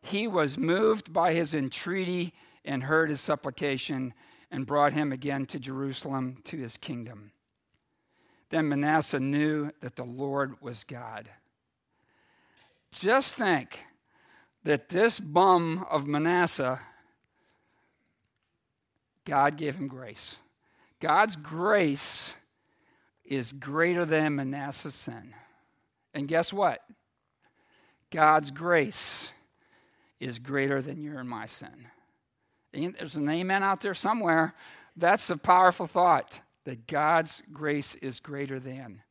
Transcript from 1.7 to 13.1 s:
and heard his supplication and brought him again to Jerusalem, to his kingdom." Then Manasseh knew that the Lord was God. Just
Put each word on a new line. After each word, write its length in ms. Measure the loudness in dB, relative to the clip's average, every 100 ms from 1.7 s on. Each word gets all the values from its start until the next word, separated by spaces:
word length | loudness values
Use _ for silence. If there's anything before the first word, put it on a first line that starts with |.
| -6 -4 -2 -2 -2 -4 _ _ _
and 200 | -6 -6
heard 260 | 2 2 2
his 100 | 0
supplication 960 | -2 -2 -4 -4 -2 -2 -4 -4 -6 -10 -20 _ _
and 160 | -8 -2
brought 260 | 4 4
him 180 | 4 -2
again 360 | -2 -4 -4 -4
to 120 | -8
Jerusalem, 760 | -8 -6 -6 -6 -6 -4 -4 -8 -12
to 120 | -10
his 200 | -8 -10
kingdom." 540 | -10 -10 -10 -16 -20 _ _ _ _ _ _ _ _ _ _ _ _
Then 200 | 0 0
Manasseh 500 | 2 2 2 2 0
knew 520 | 0 2 2 0 -4 -8
that 140 | -14 -12
the 100 | -12
Lord 560 | -8 -4 -2 -4 -6
was 220 | -12 -12
God. 460 | -14 -14 -12 -14 -16 -20 _ _ _ _ _ _ _ _ _ _ _ _ _ _ _
Just 440 | -4 2